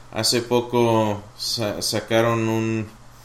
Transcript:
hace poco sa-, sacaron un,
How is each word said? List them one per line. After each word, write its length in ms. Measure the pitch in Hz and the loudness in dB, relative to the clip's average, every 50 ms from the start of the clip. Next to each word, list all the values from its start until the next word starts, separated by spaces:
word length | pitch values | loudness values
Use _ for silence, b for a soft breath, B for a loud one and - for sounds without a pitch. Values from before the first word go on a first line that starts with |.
| B B | B B
hace 300 | - 107 113 - 123 120 | -6 -2 0 2 0 0
poco 840 | 117 - 123 120 120 120 123 120 120 117 113 110 110 107 101 98 - - - | 0 2 0 0 0 0 2 2 4 4 4 4 2 2 -2 -4 -8 -16 -14
sa-, 440 | - - - - 113 110 104 87 80 | -10 -8 -6 -4 -4 -4 -4 -4 -4
sacaron 680 | - - - 107 - - 117 113 113 117 117 113 113 110 | -4 -4 -4 -4 -2 2 2 4 4 4 2 2 0 0
un, 380 | 113 113 113 113 110 110 107 - - - - - B B | 0 0 0 -2 -2 -4 -6 -8 -12 -20 -20 -20 B B